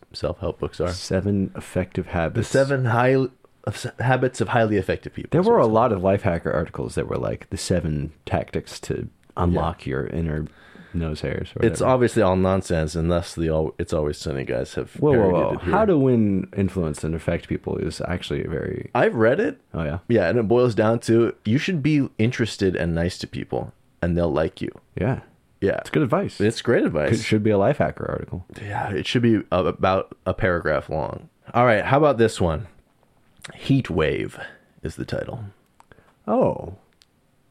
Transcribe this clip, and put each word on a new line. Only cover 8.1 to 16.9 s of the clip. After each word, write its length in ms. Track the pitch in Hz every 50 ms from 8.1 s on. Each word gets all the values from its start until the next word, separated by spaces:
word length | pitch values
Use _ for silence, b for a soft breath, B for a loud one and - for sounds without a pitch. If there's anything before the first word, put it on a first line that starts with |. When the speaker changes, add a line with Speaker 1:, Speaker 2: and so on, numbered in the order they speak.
| - _ _
Speaker 2:
tactics 520 | - - 80 - - - 80 - - - -
to 280 | - - - - - 82 - _ _ - _
unlock 500 | - 90 85 87 85 80 82 82 - -
Speaker 1:
Yeah. 40 | 69
Speaker 2:
your 140 | 65 67 67 50
inner 380 | - 82 82 80 76 76 76 76 B B B B B B B B -
nose 280 | 85 82 78 78 -
hairs 260 | - 69 - - - - -
or 80 | - 117
Speaker 1:
It's 160 | 117 82 78
Speaker 2:
whatever. 140 | 98 127 131
Speaker 1:
obviously 260 | 123 120 110 - 117
all 140 | 104 92 92
nonsense 580 | 92 92 92 95 95 - - 90 80 78 73 78
unless 400 | 85 80 85 87 85 82 - -
the 140 | 82 82 80
Al-, 260 | 80 78 80 - - -
It's 160 | 85 - 87
Always 240 | 80 76 73 76 -
Sunny 260 | - 82 69 67 65
guys 300 | - 62 60 73 - -
have 180 | - 64 - -
Speaker 2:
Whoa, 160 | - - 151
whoa, 40 | 139
whoa. 140 | 120 101 92
Speaker 1:
parodied 300 | 90 82 73 50 - -
it 40 | -
here. 80 | 87
Speaker 2:
How 120 | - 202 220
to 100 | 208 175
win, 520 | 147 135 131 123 117 107 101 98 92 - - -
influence, 480 | 101 98 92 - 95 85 78